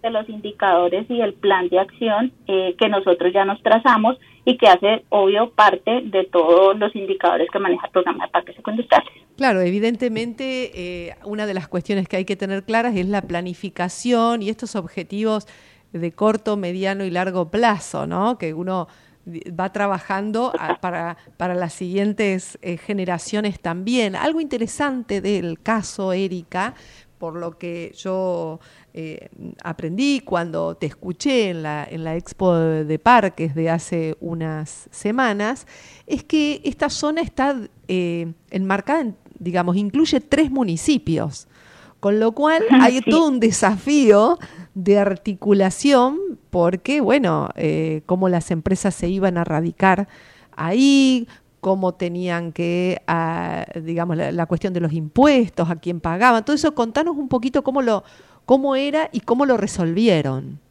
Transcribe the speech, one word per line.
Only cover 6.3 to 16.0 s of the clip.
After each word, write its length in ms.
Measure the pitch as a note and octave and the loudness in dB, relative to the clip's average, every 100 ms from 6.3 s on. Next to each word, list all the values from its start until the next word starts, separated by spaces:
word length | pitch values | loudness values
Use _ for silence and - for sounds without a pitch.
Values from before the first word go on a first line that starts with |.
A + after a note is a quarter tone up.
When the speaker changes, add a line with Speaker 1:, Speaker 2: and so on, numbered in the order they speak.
| F3+ D#3+ E3+ G3 G#3 | 2 6 8 8 4
Speaker 1:
los 160 | G#3 | -2
indicadores 540 | G#3 F#3+ F#3+ F3 F3 E3+ | -2 -4 0 0 2 -2
que 80 | G3 | -2
maneja 280 | G3 F3 - | -2 -2 0
el 60 | |
programa 340 | F#3 F3+ D#3+ F3 | -2 0 -4 -2
de 40 | |
parques 280 | F3 - - | -4 -4 -12
ecoindustriales. 500 | - A3 - - - - _ - | -8 -6 2 0 0 -18 _ -2
Speaker 2:
Claro, 240 | C4+ F#3+ | 0 2
evidentemente, 1080 | F3+ G3+ A3+ A3+ B3 A3 A#3 A3 C4 B3+ B3+ - F3+ F3+ E3+ | 2 0 -2 -2 -4 -4 -6 -6 -6 -6 -6 -8 -10 -10 -12
eh, 60 | - | -14
una 220 | G3+ G#3+ G#3+ | -10 -6 -4
de 80 | |
las 140 | F#3 D3+ | -4 -4
cuestiones 380 | F3+ E3+ G3+ F3+ | -6 -2 -4 -2
que 120 | F#3+ | -4
hay 80 | F#3+ | -4
que 100 | F#3+ | -6
tener 280 | G3 G3 | -4 -6
claras 300 | F#3+ A3+ A#3+ | -2 -2 0
es 140 | G3+ F#3 | -2 -2
la 140 | G3+ | -2
planificación 1200 | F#3+ E3+ F3+ F3 G3 - F3+ - A#3+ A#3+ A3+ A#3 | -4 -6 -6 -10 -12 -6 -8 -4 0 2 2 0
y 80 | G3+ | -4
estos 260 | A3 A#3 G#3+ | -6 -6 -8
objetivos 720 | E3+ - E3+ G3+ A3 G#3+ - - _ _ _ | -6 -10 -8 -4 -2 -2 -6 -20 _ _ _
de 200 | E3+ | -8